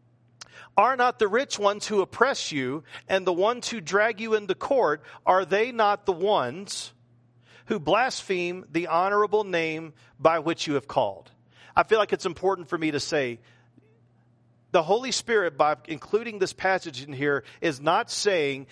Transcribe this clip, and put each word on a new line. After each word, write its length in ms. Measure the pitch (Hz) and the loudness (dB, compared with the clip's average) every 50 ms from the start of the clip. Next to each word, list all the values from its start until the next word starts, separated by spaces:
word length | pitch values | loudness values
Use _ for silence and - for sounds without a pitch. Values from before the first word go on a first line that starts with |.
| _ _ _ _ _ _ _ - - - - - - - - | _ _ _ _ _ _ _ -20 -20 -20 -20 -20 -18 -4 0
Are 200 | 190 208 247 269 | 2 2 4 4
not 240 | 247 247 247 233 - | 2 2 2 2 0
the 80 | 220 | 0
rich 300 | 196 196 247 277 - - | 0 2 0 -2 -2 -4
ones 300 | - 208 196 208 208 - | 0 0 0 0 0 -4
who 140 | - 214 196 | -2 0 0
oppress 500 | 180 - - - 233 269 254 - - - | 0 0 2 2 2 2 2 -2 -4 -4
you 320 | 160 139 131 123 139 160 - - - - - | -4 -4 -2 -2 -4 -6 -8 -14 -20 -12 -4
and 180 | - 185 190 185 | -2 0 0 2
the 80 | 185 175 | 2 0
ones 360 | 170 190 220 247 247 - - | 2 2 0 0 -2 -4 -8
who 120 | 240 220 | -8 -8
drag 380 | 165 143 180 202 214 233 226 185 | -4 0 2 2 2 2 0 -2
you 140 | 226 226 220 | -2 0 0
into 220 | 214 208 170 - | 0 0 -2 -4
court, 480 | - - - 277 262 208 156 151 151 - - - - - | -4 -2 0 2 2 4 2 2 0 -4 -14 -16 -4 2
are 200 | - 185 190 190 | 4 4 4 4
they 260 | 147 185 202 226 254 | 2 2 2 2 0
not 340 | 247 226 214 202 208 196 - | 0 2 2 2 2 0 0
the 60 | - | -2
ones 840 | 180 160 185 208 208 165 131 120 131 180 202 185 - - - - - _ _ _ _ _ _ _ _ _ _ _ - - - | 0 0 2 2 2 2 2 0 -4 -8 -10 -10 -10 -10 -12 -14 -16 _ _ _ _ _ _ _ _ _ _ _ -20 -12 -6
who 120 | - 220 202 | -4 -4 -2
blaspheme 840 | 143 147 185 220 254 262 - - - - 190 180 175 175 175 185 - - | 0 2 2 4 2 0 -2 -6 -6 -4 -4 -2 -2 -4 -6 -8 -8 -6
the 160 | 143 170 175 | -4 -4 -2
honorable 560 | 160 160 170 180 196 208 208 214 202 202 214 208 | 0 2 2 2 2 2 2 2 2 2 0 0
name 500 | 196 180 170 165 160 156 160 160 156 147 _ _ _ _ - | 0 0 0 0 0 -4 -6 -8 -12 -16 _ _ _ _ -10
by 200 | 135 160 165 165 | -6 -6 -4 -4
which 280 | 147 165 165 - - | -4 -4 -6 -4 -4
you 60 | 156 143 | -4 -4
have 140 | 135 - | -4 -4
called?" 440 | - - 143 120 101 98 85 - - _ _ _ _ _ - - - - | -4 -2 -2 -2 -2 -4 -10 -18 -20 _ _ _ _ _ -20 -18 -6 -2
I 80 | - 170 | 0 0
feel 160 | - 214 220 | 2 2 2
like 140 | 208 - 196 | 2 0 -2
it's 120 | 175 - | -4 -4
important 420 | 185 160 - 185 190 190 180 170 | -4 -4 -2 -2 -2 -2 -2 -4
for 100 | - 175 | -6 -6
me 140 | 165 165 156 | -4 -2 -2
to 80 | 147 139 | -2 -2
say, 400 | - - 175 147 135 120 120 117 _ _ _ _ _ _ _ _ _ _ _ _ _ _ _ _ _ _ _ _ _ _ _ _ _ _ | -4 -2 -2 -2 -2 -2 -6 -10 _ _ _ _ _ _ _ _ _ _ _ _ _ _ _ _ _ _ _ _ _ _ _ _ _ _
the 120 | - 180 156 | 2 2 2
Holy 280 | 160 202 240 262 254 | 2 0 0 0 -2
Spirit, 460 | - - - - 233 208 185 170 147 | -6 -4 -2 0 0 0 0 0 0
by 200 | 139 151 151 151 139 - | 2 2 2 0 -2 -6
including 520 | - 160 139 - - - 220 233 233 208 202 | -12 -12 -12 -6 -2 -2 -2 -2 -2 -4 -4
this 140 | 190 175 - | -4 -4 -4
passage 480 | - - 190 190 180 - 170 139 123 | -2 0 0 0 0 -2 -6 -12 -12
in 120 | 139 147 139 | -12 -12 -8
here, 320 | 131 147 147 143 135 - - - - | -4 -2 -2 -2 -2 -4 -8 -10 -4
is 180 | - 170 143 123 | -4 -4 -2 2
not 320 | 143 156 175 214 233 - | 4 4 4 4 2 -2
saying 560 | - - - 202 190 170 147 143 135 135 135 - | -4 0 2 2 2 2 2 0 -2 -4 -8 -16